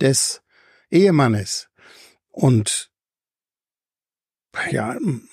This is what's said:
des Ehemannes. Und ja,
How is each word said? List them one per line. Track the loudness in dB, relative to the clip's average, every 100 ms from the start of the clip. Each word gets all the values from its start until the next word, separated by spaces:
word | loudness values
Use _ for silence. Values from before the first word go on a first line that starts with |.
des | 0 0 -2 -8 _ _ _ _ _
Ehemannes. | 2 4 4 2 0 -4 -10 -12 _ -20 -20 -20 _ _
Und | -2 2 2 0 -6 -10 _ _ _ _ _ _ _ _ _ _ _ _ _ _ _ _ -10 -6
ja, | -4 -6 -4 -6 -6 -8